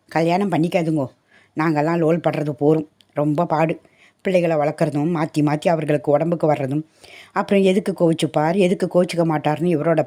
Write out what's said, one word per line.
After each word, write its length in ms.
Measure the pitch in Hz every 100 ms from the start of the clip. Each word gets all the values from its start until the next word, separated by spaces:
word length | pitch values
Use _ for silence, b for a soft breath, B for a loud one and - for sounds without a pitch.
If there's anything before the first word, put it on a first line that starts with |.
| _
கல்யாணம் 440 | 160 165 175 202
பண்ணிக்காதுங்கோ. 560 | 156 175 185 165 156 127 _ b b b -
நாங்கெல்லாம் 420 | 160 151 151 170
லோல் 220 | 160 170
படுறது 300 | 160 147 147
போரும். 400 | - 143 160 151 _ _
ரொம்ப 320 | - 147 147 175
பாடு. 360 | 156 160 170 b b b _
பிள்ளைகளை 340 | 202 185 170 156
வளர்க்குறதும், 600 | 147 151 156 147 151 170
மாத்தி 260 | 156 -
மாத்தி 280 | 147 151 190
அவர்களுக்கு 420 | 160 151 147 151
உடம்புக்கு 420 | 147 165 170 160
வர்றதும். 300 | 139 135 147 156 B B B B
அப்புறம் 320 | 190 196 202
எதுக்கு 300 | 190 190 196
கோவிச்சுப்பார், 640 | 180 170 160 160 151 156 190
எதுக்கு 320 | 180 180 180
கோவிச்சுக்க 300 | 180 180 170
மாட்டார்னு 600 | 165 151 147 151 175 156
இவரோட 280 | 156 160